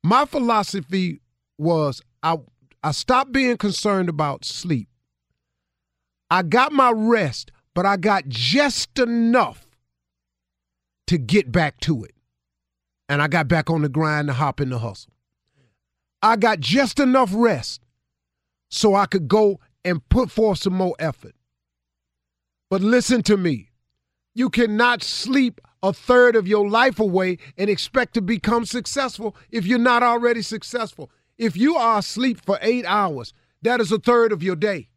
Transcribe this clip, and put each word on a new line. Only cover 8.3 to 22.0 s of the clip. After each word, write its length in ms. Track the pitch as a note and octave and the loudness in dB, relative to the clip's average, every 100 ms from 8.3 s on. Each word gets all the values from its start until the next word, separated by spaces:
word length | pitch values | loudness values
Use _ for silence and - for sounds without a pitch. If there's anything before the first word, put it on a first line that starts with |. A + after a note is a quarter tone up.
| A2+ A#2+ A3 C#4+ - - - | -4 0 2 0 -2 -8 -2
enough 720 | A#3+ A#3 A3+ B3 D#3+ - _ _ _ _ _ _ _ _ _ _ _ _ _ _ - | 0 2 2 2 2 -4 _ _ _ _ _ _ _ _ _ _ _ _ _ _ -4
to 100 | F3 | -4
get 340 | A#2+ G3+ C3 | 2 0 2
back 300 | F3 D3+ - | -2 -2 -4
to 240 | - C#3 - | -4 -4 -6
it. 100 | _ _ _ _ _ _ _ _ _ - | _ _ _ _ _ _ _ _ _ -4
And 120 | C#3+ | -2
I 60 | D3 | 0
got 220 | E3+ D3 | 0 2
back 200 | E3+ D3+ | 0 0
on 120 | E3 | -2
the 80 | D3 | -2
grind, 400 | C3+ D#3 D3+ D3 | 0 -2 -2 -2
the 40 | |
hop, 280 | B2+ D3 - | -2 -2 -2
and 100 | C3+ | -6
the 80 | B2 | -4
hustle. 320 | A2+ F#2+ - _ _ _ _ _ _ _ _ _ _ _ | -8 -12 -20 _ _ _ _ _ _ _ _ _ _ _
I 160 | G#3+ A3+ | 2 4
got 240 | A3+ G3+ | 2 0
just 360 | C3+ A3 C4 - | 0 0 0 2
enough 340 | C4+ C4 A#3 | 2 4 2
rest 480 | G3+ A#3 D3+ - - _ _ _ _ _ _ _ _ _ | 2 0 0 -6 -16 _ _ _ _ _ _ _ _ _
so 260 | - G#3+ G3 | 0 2 2
I 100 | G3 | 2
could 220 | G3 C#3+ | -2 2
go 320 | G#3+ G#3+ G3 _ _ | 4 4 0 _ _
and 240 | F3+ E3+ _ | -4 -4 _
put 240 | B3 B3 | 0 0
forth 280 | - A3 F#3 | 0 0 0
some 160 | G3 F#3 | -2 -2
more 200 | F#3 - | -2 -4
effort. 380 | D#3+ - F#2 _ _ _ _ _ _ _ | -8 -8 -18 _ _ _ _ _ _ _